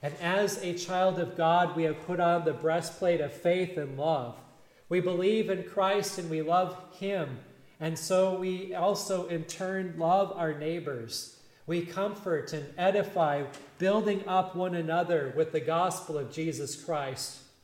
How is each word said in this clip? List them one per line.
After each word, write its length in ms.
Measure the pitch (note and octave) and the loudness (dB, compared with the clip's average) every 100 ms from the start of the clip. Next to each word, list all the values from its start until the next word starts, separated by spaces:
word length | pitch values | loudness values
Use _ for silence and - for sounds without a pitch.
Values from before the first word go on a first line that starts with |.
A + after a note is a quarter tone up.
And 120 | D3 D3 | -6 -4
as 420 | F3 F#3+ G3+ - | 0 2 2 0
a 100 | F3+ | -4
child 460 | F3 - F#3 F#3+ F3 | -4 -2 2 4 2
of 160 | E3+ - | -2 2
God, 400 | E3 F3 F3 D#3+ | 6 6 4 2
we 80 | |
have 240 | D#3+ D3+ - | 0 -2 -4
put 140 | F3 | 2
on 240 | E3+ F3 D#3+ | 4 4 2
the 80 | |
breastplate 680 | C3 D#3+ E3 E3+ - F#3 E3+ | 0 0 0 -2 -2 2 2
of 140 | C#3+ | 0
faith 440 | - F3 F3+ F3+ F3+ | -2 0 2 0 -4
and 200 | C#3+ C3+ | -6 -2
love. 400 | D3+ D#3 A#2+ - - - - _ - | 0 0 -2 -10 -18 -20 -20 _ -2
We 140 | F3+ | 0
believe 480 | F3 F3 F#3 A3 G#3 | 2 2 2 2 2
in 160 | F#3 - | -2 -2
Christ 520 | - F#3+ G#3 - - | 0 2 2 0 -4
and 120 | E3+ | -4
we 120 | D#3+ | -2
love 360 | D#3 F3 F3+ - - | 2 4 2 -4 -16
him. 460 | - G3 G3 D3 B2 - - - _ | -8 -4 -2 -4 -8 -14 -20 -20 _
And 200 | D#3+ D#3+ | -6 -4
so 400 | - F#3 F#3+ F#3 | 2 4 4 2
we 340 | F#3 F#3 F#3+ | -2 -4 -6
also, 540 | F3+ F3+ G3+ - F#3 F3 | 0 2 0 -2 -2 -2
in 160 | E3 | -4
turn, 520 | D#3 - F#3 F#3+ F#3 D#3+ | -6 -6 -4 -2 -4 -2
love 340 | E3 F#3 G3 F3+ | 4 4 4 0
our 160 | E3 | -2
neighbors. 840 | D3 D3+ E3+ D3+ B2+ A2+ - - - - _ - | -2 -4 -4 -4 -8 -8 -10 -12 -16 -20 _ -4
We 180 | E3+ E3+ | -4 -4
comfort 680 | - G3+ G3+ F#3+ D#3+ C3 | -2 -4 -4 -2 -2 -2
and 200 | D#3 C#3 - | -8 -8 0
edify, 680 | F#3 G3+ G3 F#3 D#3 C#3+ C#3 - - - | 2 2 0 2 2 2 -2 -10 -18 -2
building 460 | F#3 G#3 G#3 G3 G3 | 2 4 2 0 2
up 280 | F#3 F#3 E3+ | 0 2 0
one 200 | F#3 F3 | -2 0
another 580 | D#3+ E3 E3+ E3+ C3+ C3+ | 0 0 2 2 0 0
with 160 | D#3+ | 0
the 80 | D#3 | 0
gospel 580 | C3+ E3 F3+ E3+ - D3+ | 0 2 2 0 -6 -6
of 140 | C3+ | -4
Jesus 440 | - D#3+ C3+ C#3 - | -4 -4 -4 -6 -8
Christ. 640 | - D#3 C#3 C3 - - - _ | -4 -2 -2 -6 -8 -10 -20 _